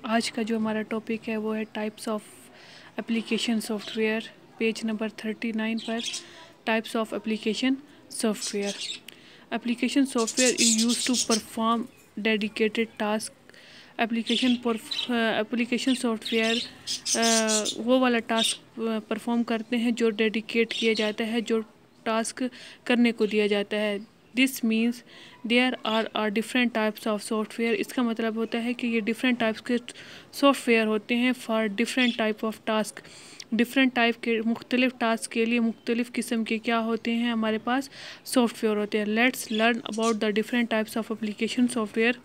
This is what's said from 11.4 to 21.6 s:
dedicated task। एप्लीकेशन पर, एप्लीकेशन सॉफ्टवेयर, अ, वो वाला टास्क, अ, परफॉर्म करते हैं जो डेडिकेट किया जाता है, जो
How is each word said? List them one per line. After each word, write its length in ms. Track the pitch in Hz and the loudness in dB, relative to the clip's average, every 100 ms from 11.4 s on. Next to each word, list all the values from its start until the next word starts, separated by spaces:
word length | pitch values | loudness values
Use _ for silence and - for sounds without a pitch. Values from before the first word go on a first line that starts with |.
| - - 226 233 - - - - | -2 -2 0 0 -2 -14 -16 -4
dedicated 680 | 208 220 208 - 220 214 226 - | 0 0 -2 0 0 0 -4 -2
task। 300 | 214 214 214 - - - - - - - | -2 -2 -4 -16 -20 -20 -20 -20 -16 -4
एप्लीकेशन 560 | 233 233 220 233 254 240 | -2 0 0 2 2 2
पर, 200 | 240 226 - - - 240 226 - | 0 -2 -4 -8 -2 0 2 0
एप्लीकेशन 560 | 214 233 240 233 - 247 | 0 -2 0 0 0 0
सॉफ्टवेयर, 680 | 240 220 - 226 226 233 - - - - - - | 0 -2 -2 0 2 0 -4 -12 -8 -8 -2 2
अ, 460 | 226 226 220 214 214 - | 4 4 4 0 0 -4
वो 220 | 226 262 | 2 4
वाला 200 | 254 233 | 4 2
टास्क, 600 | 226 226 226 - - - | 0 0 0 -2 -10 -6
अ, 200 | 226 220 | -4 -4
परफॉर्म 440 | 214 220 240 233 | -4 -6 -2 -2
करते 340 | 233 226 220 240 | 0 -2 -2 0
हैं 180 | 233 233 | 0 2
जो 140 | 226 | 0
डेडिकेट 640 | 214 220 214 214 226 226 | 2 0 0 -2 0 0
किया 200 | - 226 | 2 0
जाता 300 | 220 214 214 | 2 0 -2
है, 180 | 226 233 | -2 -2
जो 200 | 208 226 | 0 -2